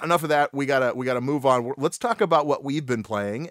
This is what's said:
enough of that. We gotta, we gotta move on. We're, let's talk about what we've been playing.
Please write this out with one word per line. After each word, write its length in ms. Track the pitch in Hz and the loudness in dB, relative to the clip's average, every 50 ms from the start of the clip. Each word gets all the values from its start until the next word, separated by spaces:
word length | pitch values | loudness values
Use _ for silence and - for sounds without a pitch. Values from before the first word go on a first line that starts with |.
| - | -2
enough 200 | 160 175 170 156 | 0 0 0 2
of 60 | 151 | 2
that. 240 | 151 147 147 143 - | 2 2 2 2 0
We 140 | 139 139 | -4 -2
gotta, 260 | 135 143 131 131 120 - | 0 2 2 2 0 0
we 120 | 127 127 | -2 -2
gotta 160 | 127 127 123 123 | -2 -2 -2 0
move 240 | 135 147 147 127 | -2 -2 0 2
on. 180 | 135 127 123 120 | 4 4 4 2
We're, 100 | 123 135 - | -2 -4 -2
let's 180 | 135 165 - | -2 -2 -2
talk 240 | - - - - - | -2 -2 -2 0 0
about 260 | 214 175 170 156 151 | 2 2 4 2 2
what 160 | 147 143 - - | 2 0 -2 -2
we've 220 | 139 139 156 151 | -4 -4 -4 -2
been 180 | 127 123 113 104 | -2 -2 -4 -2
playing. 460 | - 110 104 101 101 104 123 160 170 | -2 -4 -2 -2 -2 -4 -6 -6 -8